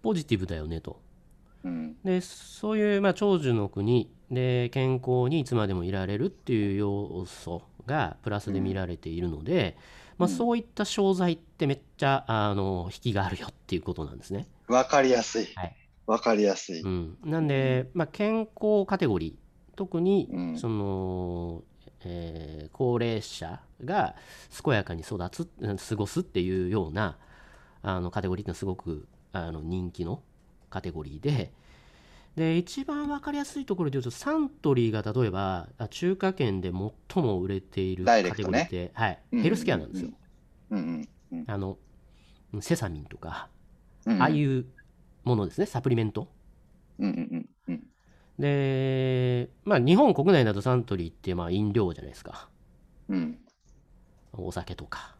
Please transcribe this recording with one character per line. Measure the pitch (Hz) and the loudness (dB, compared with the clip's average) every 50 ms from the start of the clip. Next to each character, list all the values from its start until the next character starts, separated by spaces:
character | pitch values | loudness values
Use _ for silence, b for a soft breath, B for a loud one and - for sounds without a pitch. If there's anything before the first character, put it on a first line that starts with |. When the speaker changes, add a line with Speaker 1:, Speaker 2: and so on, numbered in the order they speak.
Speaker 1:
ポ | - 220 220 | 0 0 0
ジ | 170 147 | 0 2
テ | - 117 | 0 0
ィ | 98 | 0
ブ | 92 | 0
だ | 90 87 | -4 -4
よ | 80 78 | -6 -4
ね | 78 82 80 | -6 -6 -6
と。 | - - - - - - - - - - - - - - - - - | -8 -10 -14 -14 -20 -20 -20 -20 -20 -20 -20 -20 -20 -20 -20 -12 -10
Speaker 2:
う | 277 | -8
ん。 | 262 247 240 233 233 - - | -6 -6 -8 -8 -12 -8 -2
Speaker 1:
で、 | 190 185 185 | 0 0 0
そ | 180 - - - - - - - - 214 | -2 -4 -14 -18 -18 -20 -14 -6 -4 -2
う | 214 214 | 2 2
い | 208 208 208 | 4 4 4
う、 | 196 | 4
ま | 202 196 | 4 2
あ、 | 180 | 2
長 | - 208 202 196 175 | 4 4 4 4 4
寿 | 151 131 | 4 4
の | 120 110 101 98 | 2 2 2 0
国 | - 101 101 110 123 123 107 - - - - - | -2 -2 2 4 4 4 2 0 -8 -20 -10 -6
で | 127 127 127 127 123 123 123 120 | -2 0 2 2 2 2 0 0
健 | - 135 131 131 131 127 | 0 0 2 2 0 0
康 | 127 127 127 123 123 127 | 0 2 2 2 2 2
に | 156 170 | 2 0
い | 135 | 0
つ | - 123 | 2 2
ま | 117 107 | 2 2
で | 98 98 | 2 0
も | 90 85 | 0 -2
い | 90 | -2
ら | 95 98 95 | -2 -2 -2
れ | 92 101 104 | -2 -2 0
る | 143 | -2
っ | 196 | -2
て | - - - - | -4 -6 -4 0
い | 127 107 104 101 98 | 2 2 2 2 2
う | |
要 | 98 104 101 101 101 101 - - 90 92 | 2 0 0 0 -2 -4 -4 -6 -8 -8
素 | - - - - 85 87 87 - - - - - | -8 -12 -14 -8 -8 -8 -8 -8 -14 -20 -18 -6
が | - 139 156 120 82 - - | -4 -2 -2 0 -2 -4 -8
プ | - 110 | -6 -4
ラ | 104 104 | -4 -4
ス | - - | -4 -2
で | 98 95 | -2 -2
見 | 95 95 92 | 0 0 0
ら | 98 95 | -2 -2
れ | 87 85 | -4 -6
て | 82 - 80 | -8 -8 -6
い | 82 85 | -4 -2
る | 87 87 | -2 -2
の | 78 76 | -4 -4
で、 | 78 - 175 180 120 87 - - | -4 0 0 2 2 0 -2 -8
Speaker 2:
う | |
ん。 | - - - - - - - - | -20 -20 -20 -20 -20 -20 -2 0
Speaker 1:
ま | 180 | 0
あ、 | 175 | 0
Speaker 2:
う | |
ん。 | 277 | 2
Speaker 1:
そ | 254 226 240 | 0 0 0
う | 233 240 | 0 0
い | |
っ | 226 | -2
た | - - - 208 | -6 -4 -4 -4
商 | - - - 202 196 190 | -2 0 2 2 2 4
材 | 180 185 175 | 4 2 0
っ | 165 165 | 0 -2
て | - - - _ 160 | -6 -20 -6 _ 0
め | 139 139 | 0 0
っ | - - - _ | -2 -6 -20 _
ち | - - | 0 2
ゃ、 | 139 135 135 - - | 2 2 2 0 0
あ | 113 110 104 104 101 | 0 2 2 2 2
の、 | 101 98 98 95 90 85 92 | 0 0 0 -2 -2 -4 -6
引 | - - | -10 -4
き | - 123 | -4 0
が | 104 101 98 | 0 0 0
あ | 92 | 0
る | 90 87 | -2 -6
よ | - - | -8 -14
っ | - - - | -16 -18 -8
て | - 95 | -4 -4
い | 85 | -4
う | |
こ | - - 87 | -2 -4 -6
と | - 80 | -6 -6
な | 69 | -8
ん | - 65 | -10 -14
で | - | -12
す | - | -8
ね。 | 95 98 - - - - - - | -8 -8 -8 -10 -16 -20 -4 2
Speaker 2:
わ | 120 127 131 | 4 4 4
か | - - 143 | 6 4 4
り | 135 131 | 6 6
や | 127 117 | 6 4
す | 113 - - 113 | 2 0 -2 -2
い。 | 104 - - | -2 -2 -6
Speaker 1:
は | 95 90 | -8 -8
い。 | 85 - - - _ _ - - | -8 -8 -14 -20 _ _ -16 -2
Speaker 2:
わ | - 110 117 | 0 0 2
か | - 120 113 | 4 4 4
り | 104 | 6
や | 104 101 95 | 6 4 4
す | - - - | 0 -4 -8
い。 | 90 80 | -8 -6
Speaker 1:
う | 82 95 | -4 -2
ん。 | 92 90 82 80 87 - - | -2 -2 -4 -6 -10 -10 -6
な | 156 156 165 | -4 -2 0
ん | 160 | 2
で、 | 151 139 135 135 131 131 127 127 127 - | 2 2 2 4 2 2 2 0 -2 -2
Speaker 2:
う | |
ん。 | 180 | -4
Speaker 1:
ま | 160 | -4
あ、 | 151 | -4
健 | - - 208 214 220 226 | -2 -2 0 0 2 0
康 | 220 220 - - - 214 214 208 190 | -2 -4 -6 -2 2 4 4 4 4
カ | 185 202 185 | 2 2 2
テ | 185 | 4
ゴ | 131 104 87 | 2 2 2
リ | 80 80 - - - - _ - - - | 0 -4 -8 -12 -20 -20 _ -20 -20 -20
ー、 | - | -10
特 | - 202 185 - 165 | -8 -8 -4 -2 0
に、 | 170 185 202 196 156 - | 4 4 4 4 2 0
Speaker 2:
う | - - | -4 -6
ん。 | 135 - 120 117 | -4 -4 -6 -4
Speaker 1:
そ | - 117 | -2 -2
の、 | 110 107 101 98 98 95 95 92 92 92 90 90 87 85 87 85 85 82 - _ - - - - - - - | -2 0 0 -2 -2 -2 -2 -2 -2 -2 -4 -4 -4 -4 -4 -6 -8 -10 -12 _ -20 -20 -20 -20 -20 -14 -12
え | 90 87 87 85 82 160 160 160 147 156 151 151 | -10 -8 -8 -8 -8 -10 -10 -12 -12 -12 -12 -14
ー、 | - | -14
高 | - - 135 123 120 117 | -4 0 0 2 2 2
齢 | 117 117 113 110 | 2 0 0 -2
者 | - - - - - 80 - - - - - _ - | -4 -6 -10 -10 -10 -10 -10 -12 -16 -20 -20 _ -6
が | 131 185 208 135 85 - B B B B B B B - - - | -2 0 0 0 0 -4 B B B B B B B -18 -6 0
健 | 156 131 | 2 2
や | 107 | 2
か | 95 - 90 | 0 -2 -6
に | 82 | -8
育 | 80 - 107 95 87 87 | -8 -8 -6 -6 -6 -8
つ、 | - - 170 - - - | -6 -8 -10 -10 -8 -8
う | - 104 101 | -4 -4 -4
ん、 | |
過 | 98 - - 110 | -4 -4 -6 -4
ご | 101 104 | -2 -2
す | 98 - 160 | -2 -2 -4
っ | 185 | -6
て | - - 95 | -2 -2 -2
い | 90 92 92 92 90 | 0 0 0 0 0
う | 90 | 0
よ | 101 107 90 78 | 0 0 -2 -2
う | |
な、 | 76 98 107 90 - b b b b b b b b b b b b b - | -2 -2 -2 -2 -4 b b b b b b b b b b b b b -4
あ | 101 95 90 | -4 -2 -2
の、 | 90 87 | -2 -2
カ | - 110 | -4 -2
テ | 95 92 | -2 -2
ゴ | 92 | -2
リ | 90 | -2
ー | 101 | -4
っ | |
て | - | -6
の | |
は | 85 | -6
す | - - | -4 -4
ご | 98 92 | -4 -4
く、 | - - 90 80 76 - - - - - _ | -6 -6 -8 -8 -8 -10 -16 -20 -20 -20 _
あ | - 95 85 82 | -8 -6 -6 -6
の、 | 80 78 | -8 -8
人 | 76 80 90 92 90 87 | -6 -4 -4 -4 -4 -6
気 | - - 87 | -6 -6 -6
の | 82 104 - - _ _ _ _ _ - - - - | -4 -6 -6 -8 _ _ _ _ _ -20 -20 -20 -10
カ | - 95 | -10 -8
テ | - 92 | -8 -6
ゴ | 78 80 | -8 -8
リ | 76 69 | -10 -10
ー | 73 76 | -12 -4
で、 | - 143 147 123 87 - b b b b b b b b b b b b b b b b b | -2 0 0 0 -2 -4 b b b b b b b b b b b b b b b b b
で、 | - 160 160 160 170 | -2 0 2 2 2
一 | 175 - - 277 269 | 0 -2 -6 -8 -6
番 | - 294 294 294 285 | -4 -4 -4 -2 -4
わ | 285 285 | -4 -6
か | - 302 | -4 -4
り | 285 285 | -4 -4
や | 285 | -4
す | - - 294 | -6 -6 -8
い | 262 | -4
と | - 202 | -4 -2
こ | 180 175 | 0 0
ろ | 147 | 0
で | 135 139 | 0 -2
言 | |
う | 120 | -4
と、 | 123 | -4
サ | 117 - - 285 302 | -8 -6 -4 0 0
ン | 320 302 269 | 2 0 0
ト | - - - 151 139 | -2 -2 2 2 4
リ | 123 117 113 | 4 4 2
ー | |
が | 107 107 | 2 0
例 | 101 107 107 127 123 107 | -2 -2 0 2 2 2
え | |
ば、 | 90 95 98 95 92 92 - - - - | 2 0 0 0 -2 -4 -6 -10 -10 -10
あ、 | 113 104 | -10 -10
中 | - - - 180 190 | -6 -2 0 0 0
華 | 185 - 190 | 2 0 -2
圏 | 190 190 147 113 98 95 | 0 0 0 0 0 0
で | 87 92 | -2 -4
最 | 87 92 98 107 - - - - - 190 | -4 -2 -4 -6 -6 -10 -18 -4 -2 0
も | 156 120 101 90 | 2 2 2 0
売 | 90 95 | 0 -2
れ | 98 95 | -2 -4
て | - - - - | -6 -6 -4 -2
い | 95 92 92 | -2 0 -2
る | 90 90 | 0 4
カ | 120 117 | 6 6
テ | 110 | 6
ゴ | 95 90 | 6 2
リ | - | -2
ー | |
っ | |
て、 | 104 | -2
Speaker 2:
ダ | 104 90 | -2 0
イ | 92 | 2
レ | 123 | 0
ク | 170 170 | 0 0
ト | - | -4
ね。 | 90 87 - - | -6 -6 -8 -4
Speaker 1:
は | 113 113 104 | -2 -2 -2
い、 | 87 - - _ | -2 -4 -10 _
Speaker 2:
う | - | -2
ん | |
う | |
ん | |
う | |
ん | 240 | 2
う | |
ん。 | |
Speaker 1:
ヘ | 214 165 | 2 2
ル | 214 | 2
ス | - - | 2 0
ケ | 190 | 0
ア | 143 90 | 0 0
な | - | -2
ん | - | -6
で | - 92 | -8 -8
す | - | -8
よ。 | - - _ - - - - _ - _ - - - | -8 -12 _ -20 -20 -20 -20 _ -20 _ -20 -12 -6
Speaker 2:
う | - | -6
ん | - | -4
う | |
ん | 233 247 254 233 226 - - - _ _ | -4 -4 -6 -6 -8 -12 -16 -20 _ _
う | 262 247 | -12 -10
ん。 | 233 233 | -8 -6
Speaker 1:
あ | 104 98 | -6 -4
の、 | 98 95 95 - - - - - - - b b b b b b - _ - 104 | -4 -6 -6 -8 -14 -20 -20 -20 -20 -20 b b b b b b -18 _ -10 -10
セ | - - 170 | -2 -2 -2
サ | 165 - 95 | 0 0 -6
ミ | 82 76 | -6 -8
ン | 71 | -12
と | - - | -14 -16
か、 | - - 80 - - - - - - - - - - - - - - - | -14 -12 -10 -10 -10 -12 -14 -20 -20 -20 -20 -20 -20 -20 -20 -20 -10 -2
Speaker 2:
う | 220 | 0
ん | 226 | 2
う | |
ん。 | 196 | 4
Speaker 1:
あ | - | 4
あ | 151 | 4
い | 156 147 147 | 4 4 2
う | 139 131 127 127 - - - - - _ _ - _ - _ - | 2 2 0 -2 -6 -14 -20 -20 -20 _ _ -20 _ -20 _ 0
も | 123 123 | 2 2
の | 107 101 | 2 2
で | 87 | -2
す | - - | 0 -2
ね、 | 196 | -4
サ | - - 131 | -2 -2 -2
プ | 123 135 | 0 2
リ | 123 | 2
メ | 113 110 | 2 2
ン | 107 | 0
ト。 | - 107 180 - - - - - - - - - - - - _ - - | -2 -4 -8 -8 -14 -20 -20 -20 -20 -20 -20 -20 -20 -20 -20 _ -10 -4
Speaker 2:
う | 202 | -2
ん | 196 | -2
う | |
ん | - | -2
う | - 170 - - | -2 -4 -4 -6
ん | - - - _ _ _ - | -8 -8 -10 _ _ _ -8
う | |
ん。 | - - - - b b b b b b b b b - | -8 -8 -8 -16 b b b b b b b b b -2
Speaker 1:
で、 | 143 143 143 143 139 135 135 131 135 131 131 131 131 131 131 127 127 123 123 123 123 - - _ _ | 0 2 2 2 2 2 2 2 0 0 2 2 2 2 2 2 2 2 2 0 0 -4 -8 _ _
ま | 202 208 | 4 4
あ、 | 147 | 6
日 | 120 135 175 | 8 8 8
本 | 208 294 262 - | 8 8 8 6
国 | - 139 185 | 6 6 6
内 | 190 151 123 | 8 8 8
だ | 110 101 | 6 4
と | 101 | 2
サ | 101 127 127 | 2 2 2
ン | 123 117 | 2 2
ト | - 101 | 0 -2
リ | 92 85 | -2 -2
ー | 82 | -6
っ | - | -8
て、 | - - 95 90 | -8 -4 -4 -2
ま | 87 87 | -2 0
あ、 | 85 | 0
飲 | 90 98 107 104 | 2 2 2 2
料 | 98 117 104 90 80 | 2 2 2 2 0
じ | - | -4
ゃ | |
な | - 71 | -10 -14
い | |
で | - | -14
す | - | -16
か。 | - - - - - - _ _ - - - _ _ - - - - - | -16 -16 -16 -16 -18 -20 _ _ -20 -20 -20 _ _ -20 -20 -20 -6 -2
Speaker 2:
う | 98 | -2
ん。 | 90 85 78 - - - _ _ _ _ _ - _ _ _ - - - _ _ _ _ _ | 0 0 -2 -4 -10 -16 _ _ _ _ _ -20 _ _ _ -20 -20 -20 _ _ _ _ _
Speaker 1:
お | - 104 87 90 | -12 -8 -8 -6
酒 | 87 90 87 - 90 | -6 -6 -8 -8 -10
と | - 78 | -12 -10
か。 | - - - - - - | -12 -12 -12 -12 -16 -20